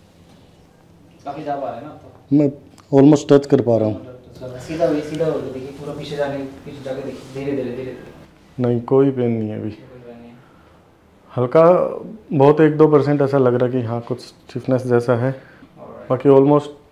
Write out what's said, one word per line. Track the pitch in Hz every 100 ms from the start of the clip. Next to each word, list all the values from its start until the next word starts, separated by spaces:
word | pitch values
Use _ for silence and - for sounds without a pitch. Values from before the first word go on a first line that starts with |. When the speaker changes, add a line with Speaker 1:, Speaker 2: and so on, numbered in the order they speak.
| _ _ _ _ _ _ _ _ _ _ _ _ -
Speaker 1:
काफ़ी | 143
जा | 147 139
पा | 135
रहे | -
हैं |
ना | 147
आप | -
तो? | - - _ 143
Speaker 2:
मैं | 143 - - - _
almost | 139 139 151 -
touch | 143 139
कर | 139
पा | 117 113
रहा | 107
हूँ। | 101 - - - - - -
Speaker 1:
सीधा | - 160 165
वही, | 147
सीधा | - 151 160
होके | 135 127
देखिए, | 131 135
पूरा | 139 147
पीछे | 143 147 147
जाने, | 143 139
पीछे | 135 - 147 131
जाके | 135 135
देखिए, | 135 123 -
धीरे, | 135 139
धीरे, | 135 120
धीरे, | 120 127
धीरे। | - - - - _ _ - 123
Speaker 2:
नहीं, | 120
कोई | 120 135 139
pain | 127 120
नहीं | 113 110
है | 107
अभी। | 107
Speaker 1:
कोई | - - -
पेन | 120 117
नहीं | 117
है। | - _ _ _ _ _ _ _ _ _ -
Speaker 2:
हल्का | 123 156 165 180 - - - - -
बहुत | 151 139 151
एक | 156 151
दो | 156
परसेंट | 147 135 147
ऐसा | 139 139
लग | 123 123
रहा | 123
है |
कि | 127 113
हाँ, | 120
कुछ | - 123
stiffness | - _ - 127 123 127 123
जैसा | 120 120 120
है। | 127
Speaker 1:
Alright। | 131 - - - - - - -
Speaker 2:
बाकी | 127 143
almost | 135 139 147 143 - _